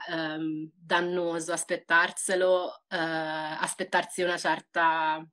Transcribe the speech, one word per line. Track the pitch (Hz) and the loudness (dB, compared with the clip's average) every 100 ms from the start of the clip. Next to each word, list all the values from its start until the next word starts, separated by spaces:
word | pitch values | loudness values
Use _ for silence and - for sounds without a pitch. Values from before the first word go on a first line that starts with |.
ehm, | - 165 160 156 160 156 160 | 2 -4 -4 -4 -4 -4 -8
dannoso | _ 165 175 175 180 170 170 160 | _ -2 0 2 0 0 -2 -4
aspettarselo, | 165 - 170 - 165 180 - - 185 185 185 180 - - | -4 -2 -4 2 4 4 0 -2 2 4 4 0 -8 -6
eh, | 180 | -2
aspettarsi | 165 160 156 156 156 156 - - 185 180 180 - | -2 -2 -2 -4 -4 -4 -4 -4 0 0 0 0
una | 175 175 | 0 0
certa | 165 160 - 170 165 160 156 156 160 | 0 -2 -2 2 4 4 0 -2 -6